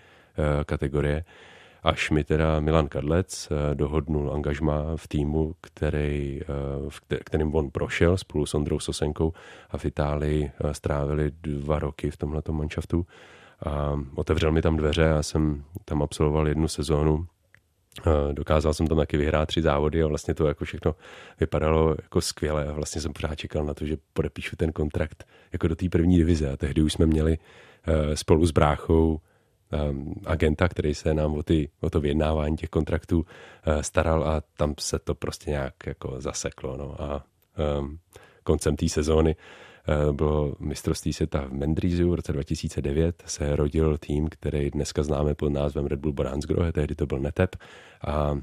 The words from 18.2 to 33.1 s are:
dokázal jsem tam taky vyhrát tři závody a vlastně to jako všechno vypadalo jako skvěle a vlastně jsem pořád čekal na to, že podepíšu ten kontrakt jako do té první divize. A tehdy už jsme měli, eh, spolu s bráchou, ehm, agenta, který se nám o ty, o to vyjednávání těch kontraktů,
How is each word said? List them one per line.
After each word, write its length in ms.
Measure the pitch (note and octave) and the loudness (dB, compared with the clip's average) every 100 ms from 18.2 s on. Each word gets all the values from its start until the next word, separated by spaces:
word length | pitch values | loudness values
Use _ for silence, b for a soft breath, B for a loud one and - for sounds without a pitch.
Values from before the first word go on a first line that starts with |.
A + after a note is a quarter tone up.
| C#2+ | 2
dokázal 420 | C#2+ C#2+ D#2 D2+ | -2 0 2 2
jsem 120 | D2+ D#2+ | 2 2
tam 120 | D#2 | 2
taky 180 | D2 D2 | 2 0
vyhrát 320 | D2 D#2 D#2 | 2 2 0
tři 140 | E2 | 2
závody 400 | D#2+ C#2+ D2+ E2 | 2 2 2 2
a 40 | D#2 | 2
vlastně 280 | D2+ - | 0 -2
to 120 | - D2+ | 0 0
jako 180 | D2 | 0
všechno 300 | E2+ - - B B B B - | -6 -2 -2 B B B B -4
vypadalo 560 | D#2+ D2 D#2 D#2+ D#2+ D2+ | 0 2 4 4 4 2
jako 180 | - F2 | -2 -2
skvěle 460 | - - D2+ D2+ D2 | -2 -2 -2 -2 -2
a 60 | |
vlastně 280 | D2+ D2 D#2+ | -4 -6 -6
jsem 120 | D#2 | -6
pořád 220 | C#2+ D2 | -6 -6
čekal 300 | D2+ - D#2+ | -6 -6 -4
na 100 | D2 | -4
to, 120 | D2 D2+ | -4 -4
že 100 | D#2 - | -6 -4
podepíšu 440 | - D2+ - - - | -4 -4 -6 -10 -2
ten 160 | D#2+ | -2
kontrakt 540 | D#2 D2 - D#2+ - b b b | 0 -2 -2 -4 -8 b b b
jako 160 | - E2+ | -2 -2
do 80 | E2 | 0
té 120 | F2+ | 2
první 280 | F2 E2+ F2+ | 4 6 6
divize. 360 | E2 D#2+ C#2+ | 6 4 0
A 40 | C#2 | -2
tehdy 260 | D2+ D2+ | 0 2
už 100 | D#2 | 2
jsme 140 | - D#2+ | 4 4
měli, 320 | D#2 D#2 D#2 B B B B - | 4 2 0 B B B B -2
eh, 300 | D#2 D2+ D2+ | 0 0 0
spolu 300 | - D#2+ E2+ | 4 6 6
s 40 | |
bráchou, 720 | D2+ D2+ D2 - D#2+ D#2+ D#2 - _ _ _ _ | 6 4 4 4 4 4 0 -6 _ _ _ _
ehm, 420 | D2+ D2 C#2 D2+ - - | -4 -2 -4 -6 -8 -4
agenta, 420 | E2+ D#2+ D#2 F2+ | 2 2 4 2
který 260 | - D2+ | 2 -2
se 200 | D2+ D#2+ | 0 0
nám 200 | D#2 D#2 | 2 2
o 80 | D2+ | 0
ty, 260 | - E2 C#2+ _ | 2 2 0 _
o 100 | D#2 | -2
to 100 | D#2+ | 0
vyjednávání 560 | C#2+ D2+ D#2 D#2 D2+ D#2 | 2 2 2 2 0 -2
těch 120 | E2 | -2
kontraktů, 580 | E2 D#2 E2 - | -2 -2 -4 0